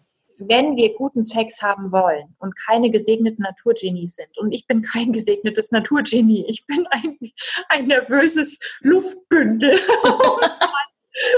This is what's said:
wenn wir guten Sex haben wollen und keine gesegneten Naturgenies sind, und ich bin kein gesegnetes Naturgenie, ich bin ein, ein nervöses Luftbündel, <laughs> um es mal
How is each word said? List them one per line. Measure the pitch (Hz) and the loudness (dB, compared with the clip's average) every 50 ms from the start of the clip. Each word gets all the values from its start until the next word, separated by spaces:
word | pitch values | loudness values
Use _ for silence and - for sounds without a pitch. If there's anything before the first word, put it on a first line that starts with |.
| _ _ _ _ _ _ _ | _ _ _ _ _ _ _
wenn | - 196 202 226 247 277 302 285 | -8 -2 0 2 2 2 2 2
wir | 240 226 214 220 | 2 2 2 0
guten | - 269 277 - 240 220 | -2 -6 -4 -2 -2 -4
Sex | - - 226 220 220 - - | -2 -2 -4 -4 -4 -4 -4
haben | 214 202 202 196 196 190 | -2 -2 -4 -4 -4 -2
wollen | 185 190 185 175 156 147 147 - _ _ | 0 2 2 2 0 -2 -4 -10 _ _
und | - 196 - | -12 -12 -12
keine | - - 220 226 233 240 233 | -8 -2 0 2 2 2 2
gesegneten | 226 214 220 220 226 220 226 220 220 220 196 | 2 0 2 0 0 2 0 -2 -2 -4 -6
Naturgenies | 190 190 _ - 233 233 233 190 185 180 175 175 175 - | -8 -8 _ -2 -2 -2 0 -2 -6 -6 -6 -6 -8 -10
sind, | - 160 - _ - | -12 -14 -16 _ -8
und | 208 214 | -6 -4
ich | 220 240 - | -6 -4 -4
bin | - 247 226 | -2 -2 -2
kein | 220 - - 233 240 247 226 | -2 -2 -4 -4 -2 -2 -2
gesegnetes | 226 214 208 202 202 - 214 214 - 214 - | -2 0 -2 -2 -2 -2 -4 -4 -4 -2 0
Naturgenie, | 233 220 214 - 294 294 214 - 220 247 226 220 214 196 180 | 0 -2 0 0 0 0 0 0 2 4 4 4 4 2 0
ich | 220 226 - - | -4 -8 -10 -8
bin | - 285 320 349 - | -6 -4 -4 -2 -2
ein, | 294 226 247 320 294 - 240 220 _ - - - - - 359 - | -2 -4 -4 -6 -10 -12 -16 -18 _ -12 -10 -8 -8 -6 -4 -2
ein | 311 294 254 | -2 -2 0
nervöses | 262 285 254 254 247 247 277 311 320 320 311 294 - - - - - - - | 0 0 0 2 2 2 2 4 2 2 0 -2 -2 -6 -10 -12 -14 -10 -2
Luftbündel, | - 269 349 381 370 370 - - - - - 320 262 214 226 220 247 285 370 | 2 4 4 4 2 -2 -8 -12 -2 2 2 4 4 2 0 2 4 4 4
<laughs> | 381 - - 466 466 - | 4 4 2 2 2 2
um | 480 - - 523 523 - 466 | 2 4 4 4 2 2 2
es | 480 - - - | 0 0 0 0
mal | 339 - - 285 285 - _ _ _ _ - 508 494 480 494 | -2 -2 -2 -4 -6 -8 _ _ _ _ -8 -4 0 2 2